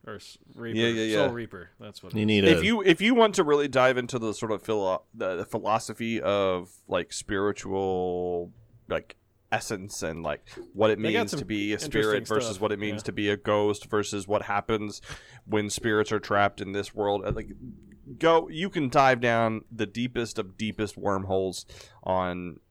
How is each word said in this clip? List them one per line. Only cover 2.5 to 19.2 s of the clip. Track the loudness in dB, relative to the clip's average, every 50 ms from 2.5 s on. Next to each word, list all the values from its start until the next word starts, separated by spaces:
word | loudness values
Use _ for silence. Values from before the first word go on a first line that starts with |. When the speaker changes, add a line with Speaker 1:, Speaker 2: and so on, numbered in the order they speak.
| 6 6
Speaker 3:
a | 4
Speaker 2:
you, | 2 2 4
if | 6 4 6 6
you | 4 4 6
want | 6 6 4 4
to | 2 4
really | 4 4 4 4 2
dive | 4 6 6 6 4 2
into | -2 -4 -6 -4
the | -4 -4 -4
sort | -4 -4 -4
of | -4 -6
philo-, | -2 -2 -2 0 2 0 0 -2 _ _ -10
the, | -6 -4 -4 -4
the | -4 -6
philosophy | -6 -6 -4 0 0 0 0 -2 -6 -10 -6 -4 -4 -2 -2
of, | 0 0 2 2 2 2 0 -2 -4 -10 -18 -20 _ -4
like, | -4 -4 -2 _
spiritual, | -10 -12 -6 -4 -2 0 0 0 -2 -4 -6 -4 -2 -2 0 0 0 0 -2 -2 -2 -2 -2 -2 -2 -4 -6 -8 -14 -20 -20 _ _ -20 _ -6
like, | -6 -6 -6 _ -20 _ _ _ _ _ _ _
essence | -4 -4 -4 -6 -8 -8 -8 -12 -10 -8
and, | -6 -6 -6 -6
like, | -6 -6 -6 -6 _ -18 -18 -18 -18 -14
what | 0 2 4 4
it | 4 2
Speaker 1:
They | 0 0
got | 0 0
Speaker 2:
means | -2 -2
Speaker 1:
some | -4 -8
Speaker 2:
to | -6
be | -6 -4 -4 -2 -2
a | -2
Speaker 1:
interesting | -4 -4 -2 0 0
Speaker 2:
spirit | 2 2 2 0 0 0
versus | -2 0 0 -2
Speaker 1:
stuff. | -4 -2
Speaker 2:
what | -2 -2
it | -2 -2
means | -4 -4 -6 -6
Speaker 1:
Yeah. | -8
Speaker 2:
to | -8
be | -4 -2 0 0
a | 0
ghost | 0 0 0 2 2 4 2 0 -2 -4 -2
versus | -2 -2 0 -2 -6 -8 -2 0
what | 0 0
happens | 0 0 -4 -4 0 0 -2 -2 -2 -6 -10 -12 -14 -16 -16 -16 -18 -20 -20 -20 _
when | -2 -2 -2 0 -2
spirits | -6 -4 0 2 2 2 2 2
are | 0 -4
trapped | -2 0 4 4 4 2 2 -4
in | -10 -6
this | -4 -6 -6 -6 -4
world, | -4 -2 0 0 -2 -2
uh, | -4 -4
like, | -6 -8 -12 -14 -16 -16 -18 -18 -18 -20 -20 -20 -20 -20 -18 -8 0
go, | 2 4 4 4 2 0
you | -6 -6 -6 -4
can | -2 -2 -2 2
dive | 4 6 6 6 4 4